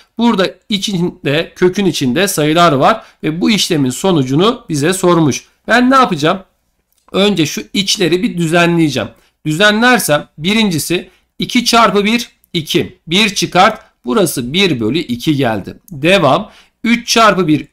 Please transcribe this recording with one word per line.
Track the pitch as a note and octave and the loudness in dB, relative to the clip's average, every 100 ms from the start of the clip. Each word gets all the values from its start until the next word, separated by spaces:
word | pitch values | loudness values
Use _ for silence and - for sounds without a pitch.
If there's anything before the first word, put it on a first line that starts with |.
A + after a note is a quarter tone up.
| _ - | _ -2
Burada | A#3 G3 F3+ - - | 0 0 -2 -6 -8
içinde, | G3+ G#3 F#3+ F3 - D3 D3 - - | -6 -4 -4 -4 -4 -2 -2 -4 0
kökün | F3+ F#3 F#3+ | 0 2 -2
içinde | - C3 C3 G3+ | 0 -2 0 -2
sayılar | - D3+ D#3+ F3 | 0 0 2 2
var | C3+ F3 - - _ | 4 2 0 -8 _
ve | D#3 E3 | -6 -2
bu | A#3+ | 0
işlemin | G#3 - D#3+ C3 | 0 0 0 -2
sonucunu | B2 F#3+ E3 B2+ C#3+ G#3 B3 - | -2 0 0 0 2 0 -2 -4
bize | D3+ D3+ | -2 -2
sormuş. | F#3 F3+ E3+ D3+ - - _ - | 0 2 2 2 -2 -8 _ -2
Ben | A3+ B3 | 2 4
ne | C4 | 4
yapacağım? | A#3+ E3 D3+ F#3+ - _ _ _ _ _ _ | 2 0 -2 -2 -8 _ _ _ _ _ _
Önce | F#3 G#3 F3 D3 | 0 0 0 -2
şu | - - | -4 -6
içleri | - G3 - E3+ F3 | -4 -4 -2 0 0
bir | A#3 F3 | 0 -2
düzenleyeceğim. | E3 E3+ F3 E3+ D#3 B2+ G#2 - _ _ D3+ | 0 2 2 2 0 -2 -6 -12 _ _ -6
Düzenlersem | D#3 G#3 G#3+ B3 A#3+ - D3 - - | 0 2 2 2 2 0 -2 -4 -6
birincisi | E3 A3+ G#3+ D#3+ - F3 - _ _ - | -2 0 0 -2 -4 -6 -8 _ _ -10
iki | F3 B3 A#3+ | -4 -2 0
çarpı | A#3 A3 G3+ G3+ | 2 2 2 0
bir, | A#3 - _ _ | -2 -4 _ _
iki. | E3+ D3 E3+ F#2 - - | -6 -2 -2 -4 -10 -4
Bir | F3+ G#3+ - | 0 0 -2
çıkart. | E3+ F3 G#3+ G#3+ _ _ A#3+ | -2 2 2 0 _ _ -2
Burası | A#3+ E3+ - A#2+ | 0 0 -2 -4
bir | E3 G3 B2+ | 0 0 0
bölü | A2 D#3 | -2 -2
iki | - A#2+ D#3+ C#3 | -4 -4 -2 0
geldi. | B2 G#2+ F#2+ - - | -2 -4 -8 -16 -18
Devam. | C#3+ D#3 G3 C#3+ D#3+ G#3 - _ _ | -4 0 2 2 0 -4 -18 _ _
Üç | A3+ A#3+ - | -2 -2 0
çarpı | A#3 A3 F#3 E3 | 2 4 4 0
bir, | D3 - | 0 -2